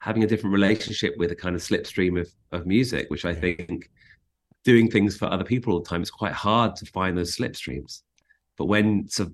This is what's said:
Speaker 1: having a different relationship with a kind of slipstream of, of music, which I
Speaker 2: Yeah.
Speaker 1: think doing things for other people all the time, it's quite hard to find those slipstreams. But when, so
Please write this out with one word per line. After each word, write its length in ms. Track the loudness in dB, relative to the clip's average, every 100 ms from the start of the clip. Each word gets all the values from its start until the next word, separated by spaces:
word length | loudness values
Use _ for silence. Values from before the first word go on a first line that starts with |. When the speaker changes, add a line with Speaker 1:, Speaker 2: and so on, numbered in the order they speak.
Speaker 1:
having 240 | -4 2
a 20 | 2
different 260 | 2 2
relationship 640 | 4 4 2 -2 -4 -4 -2
with 140 | -2
a 60 | -2
kind 180 | -4
of 80 | -4
slipstream 580 | -2 -2 -2 0 0 0
of, 80 | -4 _ -12
of 140 | -8 0
music, 420 | 2 2 -2 -4
which 160 | -4
I 60 | -4
Speaker 2:
Yeah. 100 | -2
Speaker 1:
think 500 | -2 -4 -6 -8 -10 _ _ _ _ _ _ _
doing 260 | 6 6 8
things 260 | 4 2 0
for 100 | -2
other 180 | -2
people 280 | -2 -2 0
all 80 | -2
the 80 | -2
time, 140 | -4
it's 80 | -4
quite 220 | -6 -6
hard 420 | -2 0 2 2 -2
to 100 | -8
find 300 | -4 -2 0
those 200 | -2 -4
slipstreams. 680 | -6 -6 -10 -10 -12 -18 _ _ _ _ _ -6
But 80 | 2
when, 400 | 4 4 2 0
so 220 | -4 -4